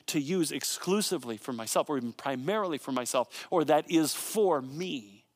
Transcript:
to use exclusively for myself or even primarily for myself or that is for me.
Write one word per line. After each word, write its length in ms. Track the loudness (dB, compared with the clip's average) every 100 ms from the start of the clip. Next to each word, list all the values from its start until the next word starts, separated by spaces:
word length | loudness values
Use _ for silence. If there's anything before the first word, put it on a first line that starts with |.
| -4
to 140 | -2
use 300 | 0 0 0
exclusively 840 | -2 -4 -4 0 2 2 -2 -4 -6
for 160 | -6
myself 360 | -6 0 0 0
or 80 | -2
even 160 | -4
primarily 680 | -6 -4 -2 -2 -2 -2 -4
for 120 | -4
myself 560 | -4 0 0 -2 -6 0
or 140 | 2
that 240 | 4 4 4
is 240 | 2 2
for 480 | 0 -2 2 4 4
me. 680 | 0 -6 -6 -6 -10 -20 _